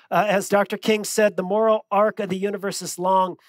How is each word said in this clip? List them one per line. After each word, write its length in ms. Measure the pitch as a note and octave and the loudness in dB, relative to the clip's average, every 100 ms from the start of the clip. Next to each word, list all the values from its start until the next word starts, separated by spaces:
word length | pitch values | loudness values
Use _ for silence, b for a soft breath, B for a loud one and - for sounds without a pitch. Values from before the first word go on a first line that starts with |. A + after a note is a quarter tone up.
| B | B
uh, 140 | F3 G#3 | 0 2
as 220 | G3 F#3 | 0 2
Doctor 280 | G3+ G3+ G#3 | 0 0 -2
King 260 | - G#3+ | -2 -2
said, 320 | G3+ - G#3 F3 | -2 0 2 0
the 80 | |
moral 420 | F3+ G#3 A3 G#3+ - | -2 0 2 0 0
arc 280 | G3+ G#3+ G#3 | 2 2 0
of 100 | G3 | -6
the 80 | F#3+ | -4
universe 440 | G3+ G3+ G3 - | -4 -4 -6 -6
is 180 | F3 - | -8 -4
long, 380 | F#3 F#3+ F#3 F3 | 2 2 2 -2